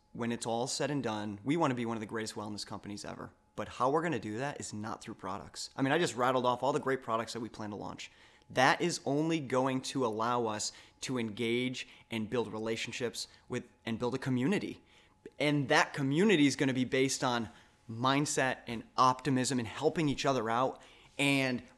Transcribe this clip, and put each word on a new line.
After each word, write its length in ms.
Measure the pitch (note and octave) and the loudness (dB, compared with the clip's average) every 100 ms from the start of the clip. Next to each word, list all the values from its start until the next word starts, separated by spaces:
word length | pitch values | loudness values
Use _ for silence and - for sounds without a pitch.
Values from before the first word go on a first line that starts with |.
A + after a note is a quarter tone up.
| _ | _
when 180 | - A#2 | -6 -4
it's 160 | A#2 B2 | -2 -2
all 220 | A#2 B2 | -2 -2
said 240 | - C#3 | -2 -2
and 100 | C#3+ | -2
done, 380 | A#2 G#2+ G#2+ G2 | -2 -4 -6 -6
we 140 | A2 E3 | -2 2
wanna 180 | D3+ | 2
be 100 | B2 | 2
one 120 | A2+ A2+ | -2 -4
of 40 | |
the 60 | G#2+ | -6
greatest 300 | A2+ A2 - | -6 -6 -8
wellness 280 | G#2+ G#2 | -8 -8
companies 400 | - G2+ G2+ G#2 | -10 -10 -10 -10
ever. 260 | - F#2+ F#2+ - _ - | -10 -12 -14 -16 _ -10
But 120 | G2+ | -10
how 200 | - B2+ | 0 2
we're 120 | D3+ | 2
gonna 160 | E3+ B2+ | 0 -2
do 200 | G#2+ G#2+ | -4 -4
that 220 | C#3+ - | -6 -6
is 120 | - | -10
not 260 | G#2 G#2+ - | -8 -8 -8
through 120 | - | -10
products. 560 | G#2 F#2+ G2 C#2+ - - - | -12 -8 -8 -10 -12 -12 -2
I 60 | |
mean, 100 | C3+ | 0
I 60 | D#3 | 2
just 160 | E3+ | 0
rattled 300 | A2+ B2 B2+ B2 | 2 2 2 2
off 160 | A#2+ | 0
all 100 | C3 | 0
the 60 | C#3+ | 0
great 220 | C3 B2 | 0 -4
products 300 | - A2+ A2+ | -2 -2 -2
that 80 | A#2 | -6
we 80 | A2 | -8
plan 220 | - G#2+ | -8 -10
to 60 | G#2 | -8
launch. 340 | F#2+ F2 - - - - _ | -10 -12 -16 -18 -20 -20 _
That 300 | B2+ C3+ F3 | 4 4 4
is 180 | E3+ D#3 - | 0 -2 -2
only 340 | C#3+ D#3+ E3 | 0 2 0
going 400 | B2+ B2+ C3+ C3 | 0 2 2 0
to 220 | - C#3 A#2+ | -2 -2 0
allow 380 | G#2+ A#2 B2 A2+ | 0 0 2 0
us 260 | G#2+ - - - _ | -2 -6 -8 -20 _
to 160 | - B2+ | -6 -4
engage 680 | A2 G2+ A#2 A#2+ B2+ B2+ - - - | -4 -2 0 0 0 -4 -10 -16 -8
and 180 | A2+ G#2+ | -6 -2
build 240 | B2 G#2+ | -2 -2
relationships 760 | G#2+ A2 A2+ - - A#2+ - - - _ | -2 -2 -2 -4 -4 -6 -6 -10 -14 _
with, 160 | B2 - _ - | -6 -6 _ -6
and 120 | A2 | -2
build 160 | A#2+ | -2
a 40 | C3 | -2
community. 640 | C3+ B2+ C3+ G3+ G2 - _ - _ _ - - | 0 2 2 2 -2 -8 _ -20 _ _ -20 -2
And 300 | D3 D3 C3 | 2 2 4
that 240 | D3+ - | 4 4
community 520 | - C3+ D3 G#3+ F3 C#3+ | 0 0 4 6 8 6
is 80 | |
gonna 200 | B2+ C#3 | 6 2
be 100 | B2+ | 2
based 400 | A#2 C3+ C3+ - | 2 2 2 2
on 240 | C3+ A#2+ G#2 - - _ - | 0 0 -2 -10 -20 _ -12
mindset 680 | A2+ B2+ C#3 D3 - C3 A#2 - | 0 2 4 2 2 2 0 -6
and 160 | A2+ - - | -8 -6 4
optimism 640 | B2+ B2+ D3+ B2+ B2 B2+ | 6 6 2 2 2 0
and 80 | G#2+ | -2
helping 420 | - D3+ E3 D3+ | 0 0 2 0
each 180 | A#2+ C#3+ | 2 2
other 240 | C3 A2 | 2 2
out 300 | A#2 C3 - - - - - | 2 2 -2 -14 -20 -16 0
and 440 | C#3+ C#3 C3 A#2+ - | 2 4 2 -2 -6